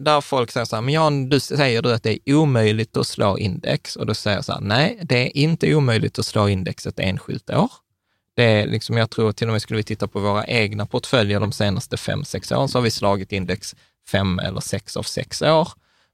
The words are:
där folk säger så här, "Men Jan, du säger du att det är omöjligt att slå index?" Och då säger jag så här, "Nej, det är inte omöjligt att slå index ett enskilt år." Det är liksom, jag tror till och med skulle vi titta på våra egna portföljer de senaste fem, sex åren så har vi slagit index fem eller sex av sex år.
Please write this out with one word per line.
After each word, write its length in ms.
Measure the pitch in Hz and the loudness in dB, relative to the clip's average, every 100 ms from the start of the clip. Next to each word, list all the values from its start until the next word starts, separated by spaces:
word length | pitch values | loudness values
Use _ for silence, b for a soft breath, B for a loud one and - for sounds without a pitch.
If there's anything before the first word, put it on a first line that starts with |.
där 200 | 143 147 | 2 2
folk 300 | - 139 117 | 2 -2 0
säger 140 | - | -2
så 120 | 113 110 | -2 -2
här, 60 | |
"Men 120 | 120 | 0
Jan, 340 | 156 160 143 131 | 2 2 2 2
du 120 | 143 | 2
säger 420 | - 147 139 117 | 2 2 2 2
du 100 | 127 | 2
att 80 | 113 | 0
det 160 | 113 104 - | 0 -2 2
är 40 | |
omöjligt 640 | 143 156 123 107 110 107 - | 4 4 4 4 2 -2 -2
att 100 | - | -2
slå 320 | - 107 95 | 0 0 0
index?" 580 | 95 90 - 147 - - | -2 -2 -2 -4 -4 -8
Och 100 | 113 | -4
då 80 | |
säger 220 | 110 - 98 | -4 -2 -2
jag 80 | |
så 80 | - | -4
här, 80 | - | -6
"Nej, 380 | 101 113 160 240 | 0 2 0 -2
det 140 | 170 123 123 | -2 0 0
är 100 | 143 | 0
inte 380 | 151 165 160 | 0 2 2
omöjligt 440 | 151 135 110 - - | 4 4 2 0 -2
att 80 | 113 | -2
slå 220 | 110 101 | 2 2
index 380 | 98 92 - - | 2 -2 -6 -8
ett 120 | - | -4
enskilt 500 | 92 92 - 127 - | -2 -2 -4 -8 -2
år." 200 | 123 214 - _ _ _ _ _ - | 0 0 -2 _ _ _ _ _ 2
Det 60 | |
är 220 | 120 107 104 | 4 4 2
liksom, 300 | 113 - 117 | -2 -2 -2
jag 140 | 110 | 0
tror 220 | - 110 | 0 0
till 140 | 101 113 | 0 -2
och 60 | |
med 100 | 110 | -2
skulle 140 | - 113 | -2 -4
vi 60 | |
titta 240 | 104 110 98 | -4 -4 -4
på 120 | 101 | -2
våra 240 | 101 101 113 | -2 0 0
egna 400 | 120 104 104 101 | 0 0 -2 -4
portföljer 540 | 127 - 131 104 101 | -4 0 2 2 2
de 120 | 104 | 0
senaste 440 | - 104 95 - - | 0 0 0 -4 -6
fem, 280 | - 98 | -4 -4
sex 280 | 98 - - | -4 -8 -2
åren 160 | 123 135 | -2 0
så 100 | 127 | 0
har 40 | |
vi 80 | 120 | 0
slagit 420 | - 104 101 92 | 0 0 -2 -2
index 440 | 98 90 90 - - b b - | -4 -4 -6 -8 -16 b b -4
fem 300 | 98 98 92 | 0 0 0
eller 220 | - - | -2 -6
sex 360 | - 98 - - | -6 -6 -6 -8
av 60 | |
sex 400 | - - - - | -6 -6 -6 -2
år. 260 | 139 160 170 - _ _ _ | 2 2 2 -4 _ _ _